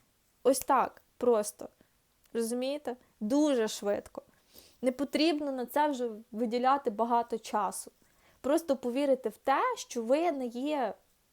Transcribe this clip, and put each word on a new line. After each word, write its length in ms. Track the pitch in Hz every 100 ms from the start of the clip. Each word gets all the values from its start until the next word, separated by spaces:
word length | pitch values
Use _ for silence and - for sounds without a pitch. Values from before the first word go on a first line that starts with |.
| _ _ _ _
Ось 160 | - 269
так, 420 | - 262 196 - _ -
просто. 520 | 247 220 208 - - _ _ _ _ _ _
Розумієте? 640 | 226 226 247 262 294 247 247 _ -
Дуже 480 | 214 285 302 254 220
швидко. 540 | - 202 202 - - - _ _ - - _
Не 100 | 254
потрібно 600 | 254 269 - 311 302 285
на 140 | 262 240
це 220 | 285 302
вже 220 | 254 240 214 -
виділяти 580 | 214 240 240 254 277 262
багато 480 | 208 233 240 233 226
часу. 540 | - 214 190 - - - _ _ _ _
Просто 340 | 254 320 330 269
повірити 540 | 247 247 285 254 220
в 80 | -
те, 240 | - 285 508 453
що 280 | - 247
ви 280 | 226 285 349
не 140 | 285 247
є 480 | 240 285 302 226 - _ _ _